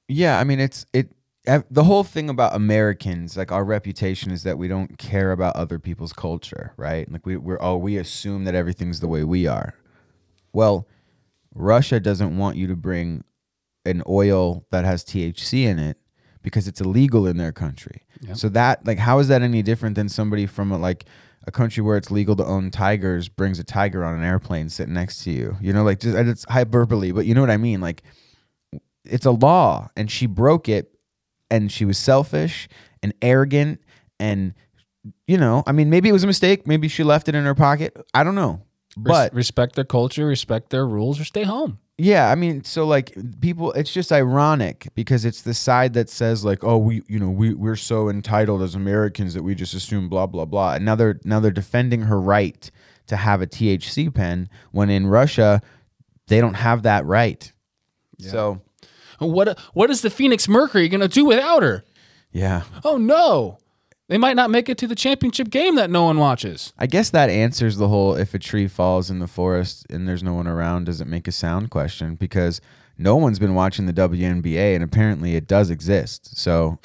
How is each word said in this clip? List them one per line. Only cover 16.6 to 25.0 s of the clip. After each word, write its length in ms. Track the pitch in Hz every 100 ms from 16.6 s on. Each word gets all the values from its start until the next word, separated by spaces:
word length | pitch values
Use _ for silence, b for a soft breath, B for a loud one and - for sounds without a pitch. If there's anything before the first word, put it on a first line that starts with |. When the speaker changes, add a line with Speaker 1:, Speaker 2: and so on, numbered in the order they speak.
| 98
Speaker 1:
it's 120 | -
illegal 460 | 92 104 139 117 92
in 120 | 85
their 120 | 82
country. 520 | - 78 67 - - - _
Speaker 2:
Yep. 160 | 107 101
Speaker 1:
So 120 | 110
that, 360 | 104 123 131 -
like, 120 | 98
how 200 | 117 135
is 80 | 139
that 160 | 135
any 200 | 123 117
different 340 | 104 113 110 104
than 120 | 101
somebody 380 | - 107 104 98
from 240 | - 101
a, 80 | 95
like, 280 | 90 87 - b b b -
a 20 |
country 320 | - 113 110
where 140 | 107 104
it's 160 | -
legal 240 | 104 101 101
to 80 |
own 260 | - 95 95
tigers 580 | 95 101 104 95 87 87
brings 300 | - 98 87
a 60 |
tiger 400 | - 98 101 92
on 100 | 85
an 80 | 82
airplane 460 | 85 92 - 82 80
sitting 260 | - 57
next 300 | 87